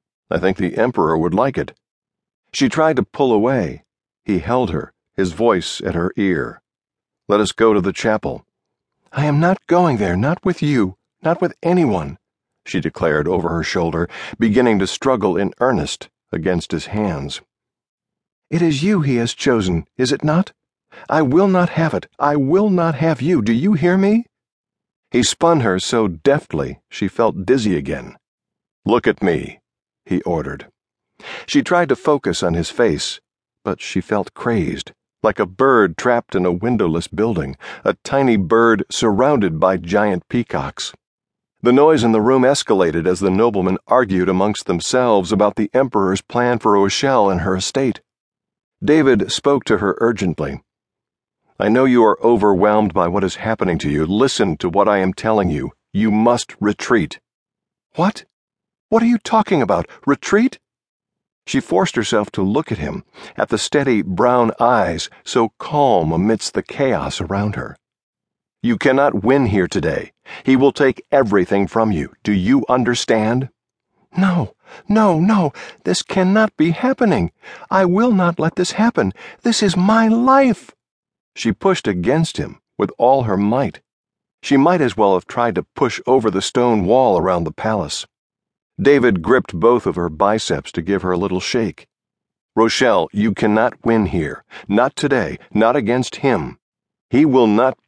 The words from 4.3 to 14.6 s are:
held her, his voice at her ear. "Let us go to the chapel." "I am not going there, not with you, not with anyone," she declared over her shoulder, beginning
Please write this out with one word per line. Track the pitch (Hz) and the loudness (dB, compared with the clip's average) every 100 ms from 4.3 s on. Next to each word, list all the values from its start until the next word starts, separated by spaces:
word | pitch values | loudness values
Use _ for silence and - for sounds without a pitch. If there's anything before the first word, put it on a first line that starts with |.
| 95 | -4
held | 90 123 113 | -2 -2 -2
her, | 85 - _ _ | -4 -8 _ _
his | - 95 | -6 -4
voice | 80 117 98 82 - | 0 0 0 -2 -8
at | - | -6
her | 87 90 - | -4 -4 -2
ear. | 101 82 60 - _ _ _ _ _ _ - | -2 -2 -4 -12 _ _ _ _ _ _ -2
"Let | 104 | 0
us | 104 | 0
go | - 113 | 2 2
to | 104 | 2
the | 92 | 0
chapel." | 92 117 107 - 67 - _ _ _ _ _ _ | -2 -2 -2 -4 -10 -16 _ _ _ _ _ _
"I | - 147 | -4 -2
am | 147 | 0
not | 170 190 - | 0 -2 0
going | 170 175 120 | 2 2 0
there, | 98 90 | -2 -2
not | 127 175 | -2 -2
with | 190 175 | -4 -2
you, | 147 135 98 95 _ _ | 0 0 -2 -4 _ _
not | 156 170 | -4 -2
with | 175 - | -4 -4
anyone," | 165 180 151 95 73 - _ _ _ _ - | -2 2 2 0 -4 -12 _ _ _ _ -8
she | 95 | -6
declared | 80 - 85 76 76 | -4 -2 0 0 0
over | 90 82 | -2 -2
her | 82 | -4
shoulder, | 80 95 85 82 85 - - - | -4 -2 -2 -2 -6 -8 -16 -2
beginning | 113 104 | 0 2